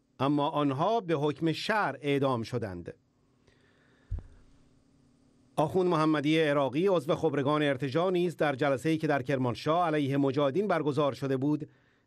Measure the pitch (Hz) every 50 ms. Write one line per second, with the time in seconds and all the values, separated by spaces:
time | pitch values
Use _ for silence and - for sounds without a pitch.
0 | _ _ _ - 131 143 147 147 143 160 151 147 147 139 135 139 170 208 233 -
1 | 185 165 160 143 147 151 135 - 160 160 156 - - - 220 214 190 147 131 -
2 | 151 143 143 139 139 135 127 117 110 - 127 117 107 98 90 87 85 - - -
3 | _ _ _ _ _ _ _ _ _ _ _ _ _ _ _ _ _ _ _ _
4 | _ - - - - - - - - - - - - _ _ _ _ _ _ _
5 | _ _ _ _ _ _ _ _ _ _ _ - 151 143 120 190 185 180 170 156
6 | 156 156 156 147 135 151 160 160 160 147 143 147 139 127 120 156 190 202 185 165
7 | 131 156 160 123 160 156 135 147 127 143 151 151 151 143 139 - 147 135 120 160
8 | 180 190 185 175 175 175 147 - 165 147 135 120 147 139 139 120 - 160 160 156
9 | 160 151 143 135 127 - 139 127 131 123 117 - - 151 160 175 175 160 151 151
10 | 143 131 139 143 139 139 120 151 147 139 127 180 214 196 175 160 139 151 131 151
11 | 147 139 120 - 143 135 135 127 135 147 151 147 147 - _ _ _ _ _ _
12 | _